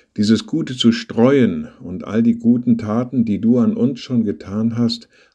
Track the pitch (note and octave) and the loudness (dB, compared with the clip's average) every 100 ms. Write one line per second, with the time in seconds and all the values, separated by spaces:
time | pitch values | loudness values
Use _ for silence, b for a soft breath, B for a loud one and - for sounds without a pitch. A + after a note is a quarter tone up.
0 | b - G#2 A2 - D#3 D#3+ B2+ A#2 A#2 | b -2 2 2 0 -6 -4 2 2 2
1 | - A2+ B2 C#3 A2 D#2+ - - F2+ F2+ | -2 2 4 4 2 0 -10 -14 -12 -12
2 | - G#2+ A#2 A2+ A2+ B2 B2 A2+ G2+ A2 | -4 0 2 2 2 2 2 0 0 -2
3 | B2+ C3+ G#2 F#2+ A2+ B2 G#2+ - B2 C3+ | -2 -2 -2 0 2 2 2 0 -2 -2
4 | - B2 G2+ F#2 F#2 G#2 A2+ A2+ A#2 A2+ | -4 -2 -2 -4 -8 -4 -2 0 -2 -4
5 | - b b | -10 b b